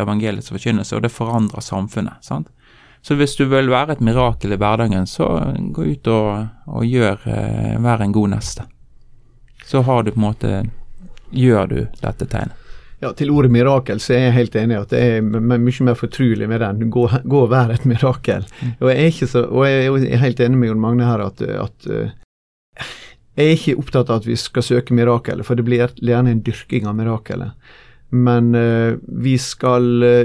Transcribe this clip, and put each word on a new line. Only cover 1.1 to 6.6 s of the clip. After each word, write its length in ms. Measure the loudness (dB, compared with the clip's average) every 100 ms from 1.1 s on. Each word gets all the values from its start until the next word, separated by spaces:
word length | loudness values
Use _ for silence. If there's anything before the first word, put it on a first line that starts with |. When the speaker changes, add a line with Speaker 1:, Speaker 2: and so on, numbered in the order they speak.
Speaker 1:
forandrer 520 | -6 -4 -2 -2 -4
samfunnet, 560 | -8 -6 -6 -6 -6 -8
sant? 280 | -10 -10 -10 _ _ _ -20 _
Så 160 | -4 0
hvis 160 | 0 0
du 120 | 0
vil 200 | 2 2
være 240 | 0 0 0
et 60 |
mirakel 500 | 0 2 0 0 -4
i 40 | 0
hverdagen, 500 | 0 2 0 0 -2
så 180 | -2 -2 0 -2 -4 -6
gå 160 | -4 -4 -2
ut 120 | 0
og, 400 | 0 0 -4 -8 -12